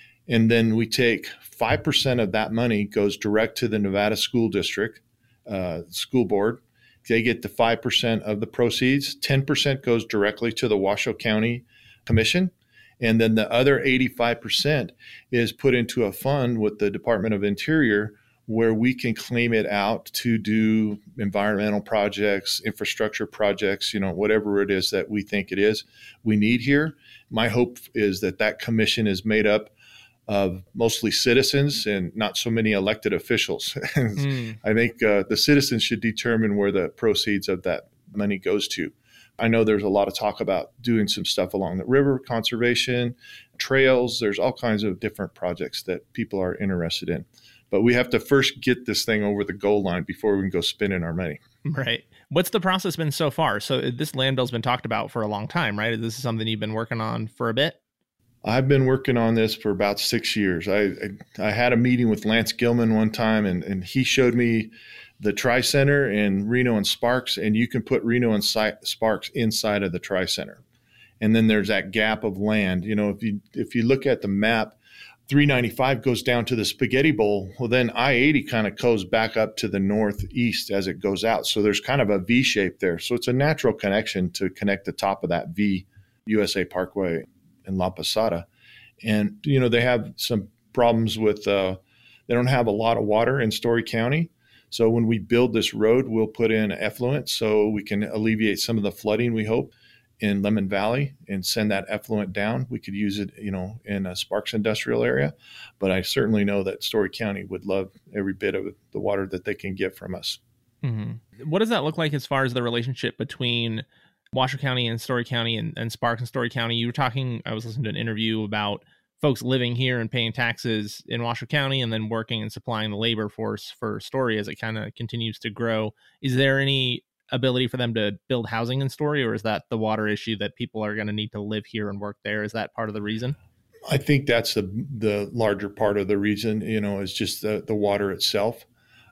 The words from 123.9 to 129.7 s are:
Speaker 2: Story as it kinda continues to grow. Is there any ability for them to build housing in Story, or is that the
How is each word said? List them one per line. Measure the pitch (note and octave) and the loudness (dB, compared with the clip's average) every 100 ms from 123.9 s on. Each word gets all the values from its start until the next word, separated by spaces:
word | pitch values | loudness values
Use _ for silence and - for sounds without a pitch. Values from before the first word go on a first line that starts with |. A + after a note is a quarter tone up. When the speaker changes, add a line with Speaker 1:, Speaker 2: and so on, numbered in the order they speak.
| G#2 | -8
Speaker 2:
Story | - C3+ B2 G#2+ | -6 -4 -2 -2
as | G2+ | -4
it | |
kinda | - A2+ A2 G#2 | -8 -6 -6 -8
continues | - A#2 A#2+ A2+ - | -10 -8 -6 -6 -6
to | A2+ | -8
grow. | G2+ A#2 A2 G#2+ - _ - | -4 -2 -2 -4 -8 _ -6
Is | C3+ | 0
there | B2+ C#3 C3+ | 2 4 2
any | C#3 C3+ B2+ A#2+ _ _ - | 2 0 0 -4 _ _ -6
ability | B2+ C3 B2 B2+ | -2 0 0 0
for | B2+ | -2
them | A#2+ | -2
to | A2+ G#2 G2+ - | 0 -2 -4 -4
build | B2+ G#2 | -4 -2
housing | A2+ A#2 C3 | -4 -2 -2
in | C3+ | -4
Story, | - D3 D3 | -4 -2 0
or | A#2 | -2
is | G#2+ | -2
that | A2+ G#2 | -2 -2
the | - | -2